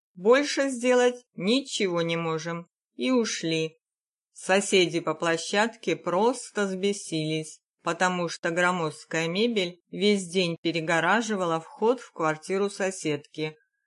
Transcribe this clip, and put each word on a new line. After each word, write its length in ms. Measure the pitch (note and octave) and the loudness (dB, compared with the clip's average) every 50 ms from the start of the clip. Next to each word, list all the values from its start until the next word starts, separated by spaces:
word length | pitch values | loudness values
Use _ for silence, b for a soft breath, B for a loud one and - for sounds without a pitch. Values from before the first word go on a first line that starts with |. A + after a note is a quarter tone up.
| _ _ _ | _ _ _
больше 540 | F3+ F3 G#3 B3 C4+ D4 C#4+ - - C#4 C#4 | -2 4 6 6 6 4 2 0 0 0 0
сделать 560 | C4 A#3+ A#3 B3+ B3 B3 B3 B3 B3 B3 - _ _ | -2 0 2 2 4 4 4 4 2 -2 -8 _ _
ничего 680 | - E3 G3 A#3+ C4+ C#4 - - - G#3+ F#3+ F3 E3+ E3+ | -4 0 2 2 2 0 -2 -4 -2 -2 0 0 0 0
не 140 | E3 E3+ | 0 -2
можем», 520 | E3 E3+ E3 D#3+ D#3+ D#3 E3+ E3+ E3+ E3+ - _ _ _ _ _ | -2 -2 -2 -2 -4 -4 -6 -8 -8 -10 -14 _ _ _ _ _
и 160 | - A#3+ B3+ | -4 -2 2
ушли. 680 | C4 B3 A3+ G#3+ - - - E3 E3 D#3+ D#3+ D#3 - _ _ _ _ _ _ _ _ _ _ _ _ | 2 2 2 0 -2 -4 -2 -2 0 0 -2 -2 -6 _ _ _ _ _ _ _ _ _ _ _ _
Соседи 680 | - - - F#3 G3 G3+ - - F#3+ F3+ E3 D#3 E3+ | -10 0 2 2 2 4 4 4 4 4 4 2 -2
по 140 | D3+ D#3+ D#3 | -2 -2 -2
площадке 800 | D#3 - E3 E3 E3 E3 - - G3+ G#3+ A#3 A3+ - - - E3 | 0 0 0 0 0 -2 -2 0 2 2 0 -2 -4 -4 -2 -2
просто 720 | - - F3+ E3+ F3+ G#3 A#3 C4+ C4 - - - - G#3 | -2 -2 0 0 2 2 2 2 0 -6 -8 -4 -4 -2
взбесились, 920 | G3 F#3+ F#3 F#3 G3+ G3+ G3+ - - - D#3+ D#3 D#3 D#3 D#3+ D#3 - - - _ _ _ _ _ | -2 -2 -2 -2 -2 -2 -2 -6 -6 -4 -4 -2 -2 -2 -4 -4 -8 -12 -20 _ _ _ _ _
потому 460 | E3+ E3+ D#3+ F#3 F#3 F3+ F3+ F3 E3 | -6 -2 0 0 0 2 0 -2 -4
что 220 | - - - F3 | -4 -4 -4 -2
громоздкая 760 | E3 F3 F3+ F3+ F#3 F3+ E3 D#3 C#3+ - - - - E3 E3 | 0 2 2 2 2 0 -2 -4 -4 -8 -10 -6 -4 -2 -2
мебель 540 | E3 E3+ F#3+ A3 A#3+ A#3 G#3 F#3 F3 F3 - _ _ | -2 0 0 0 0 0 0 -2 -4 -6 -10 _ _
весь 380 | - E3+ F#3+ G#3 G#3 G3 F#3+ E3+ | -6 0 2 2 2 2 0 -2
день 280 | E3 F#3+ F#3 E3+ E3+ - | -2 0 0 0 -2 -2
перегораживала 1000 | - E3 D#3 E3 D#3+ D#3+ E3+ E3 D#3 E3+ G3 A3+ A#3 G#3 G#3+ G3 F#3 E3+ E3 D#3+ | -4 -2 -2 -2 0 0 0 2 2 2 2 2 0 -2 -2 -2 0 0 -2 -2
вход 420 | D#3+ - - - G#3+ A3+ C4 B3+ | -4 -8 -6 0 0 2 2 0
в 120 | - - _ | -4 -10 _
квартиру 580 | - D#3+ D#3 D3+ D3+ - - F#3 G3 G3+ G3+ | -2 -2 0 -2 -2 -4 -4 -2 -2 -2 -2
соседки. 840 | G3+ - G3+ F#3+ F#3+ - - D#3+ D3 C#3+ C#3+ _ - - D3+ D#3 D#3 - _ _ _ _ _ | -2 -2 -4 -4 -4 -4 -4 -2 -2 -4 -6 _ -10 -8 -8 -8 -8 -12 _ _ _ _ _